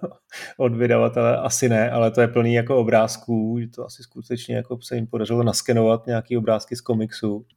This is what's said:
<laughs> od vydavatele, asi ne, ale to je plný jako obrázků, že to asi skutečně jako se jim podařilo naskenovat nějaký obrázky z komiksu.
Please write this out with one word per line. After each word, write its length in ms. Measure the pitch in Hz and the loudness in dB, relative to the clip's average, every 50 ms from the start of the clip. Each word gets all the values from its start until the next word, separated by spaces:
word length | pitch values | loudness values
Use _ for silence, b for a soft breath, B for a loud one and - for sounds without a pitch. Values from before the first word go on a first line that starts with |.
| - | -12
<laughs> 540 | - - _ _ _ - - - - - | -14 -14 _ _ _ -18 -18 -18 -12 -4
od 180 | - 131 120 117 | -2 -2 0 0
vydavatele, 600 | 113 123 117 120 113 117 117 120 123 117 117 127 | 2 2 2 4 4 2 2 2 2 2 2 2
asi 320 | 120 - 131 - - 131 120 | 0 -2 -4 -2 0 2 2
ne, 220 | 117 110 110 120 | 2 2 2 2
ale 200 | 120 120 113 113 | 2 2 0 2
to 100 | 113 127 | 4 2
je 60 | 120 | 2
plný 260 | 120 117 120 117 117 120 | 2 2 2 2 2 2
jako 240 | 117 113 120 139 | 2 2 2 2
obrázků, 800 | 127 113 113 117 110 110 110 - - - - 117 110 110 110 117 120 | 2 4 4 4 4 4 2 -2 -6 -6 -4 -2 -2 -2 -2 -4 -6
že 80 | 117 | -6
to 180 | 117 120 123 - | -8 -10 -14 -14
asi 180 | - - - 123 | -14 -16 -20 -20
skutečně 520 | - - 123 120 - 123 120 - - 120 | -20 -18 -16 -10 -8 -8 -8 -6 -6 -6
jako 260 | 117 117 - 123 120 | -6 -6 -6 -10 -12
se 140 | - - 127 | -10 -8 -8
jim 120 | 120 113 | -6 -6
podařilo 360 | 110 - 110 107 104 117 120 120 | -4 -4 -4 -2 0 0 2 2
naskenovat 640 | 113 104 - - - 117 117 113 110 113 113 - | 0 0 0 0 0 2 4 4 4 2 2 0
nějaký 300 | 123 120 113 113 - 123 | -4 -4 -4 -4 -2 -4
obrázky 380 | 120 110 117 110 104 - - 120 | -2 0 0 0 0 -2 -6 -10
z 60 | 117 | -6
komiksu. 640 | - - 117 110 110 113 - - - 107 101 107 - _ _ | -4 -2 -2 -2 -2 -4 -6 -6 -4 -4 -4 -6 -10 _ _